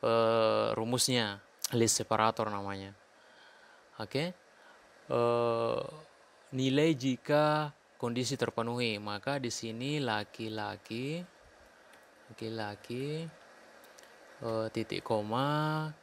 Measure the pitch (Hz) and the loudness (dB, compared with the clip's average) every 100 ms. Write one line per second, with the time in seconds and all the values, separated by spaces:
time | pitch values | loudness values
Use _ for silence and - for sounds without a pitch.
0 | 117 113 113 113 110 110 110 113 113 123 | 4 4 4 6 4 4 2 0 0 0
1 | - 127 110 101 - - - 120 113 - | 2 2 2 -2 -12 -10 -2 4 4 4
2 | 113 110 110 - 110 101 98 98 98 101 | 2 4 4 4 -2 -2 -6 -8 -10 -16
3 | - - - - - - - - - - | -20 -20 -20 -20 -20 -20 -20 -20 -20 -12
4 | 107 135 170 180 - - - - - - | -6 -4 -4 -6 -20 -20 -20 -20 -20 -20
5 | - 123 120 120 120 117 117 120 - 156 | -2 2 4 4 2 2 0 -2 -4 -12
6 | 156 - - - - 131 131 135 156 151 | -20 -20 -20 -20 -10 -2 2 4 4 2
7 | 131 127 - 147 151 151 151 - _ - | 0 -2 2 4 4 2 -2 -8 _ -8
8 | 120 120 120 131 117 - 117 120 120 104 | -4 -2 -2 0 -2 0 -2 0 -2 -2
9 | 104 104 135 143 127 - 113 113 131 151 | -4 -6 -4 -4 -4 -6 -8 -6 -4 -2
10 | 131 107 104 - 110 110 104 101 - 113 | 0 -2 -4 -8 -8 -6 -6 -8 -8 -8
11 | 131 165 175 - - - - - - - | -6 -8 -10 -18 -20 -20 -20 -20 -20 -20
12 | - - - 117 113 113 107 104 - 120 | -20 -20 -20 -10 -8 -6 -6 -8 -8 -6
13 | 139 156 165 - - - - - - - | -4 -6 -8 -14 -20 -20 -20 -20 -20 -20
14 | - - - - 113 113 110 113 110 98 | -20 -20 -20 -10 -4 -2 -2 -2 -4 -4
15 | - 110 104 117 139 151 156 156 156 151 | 0 0 0 0 2 2 2 0 -4 -8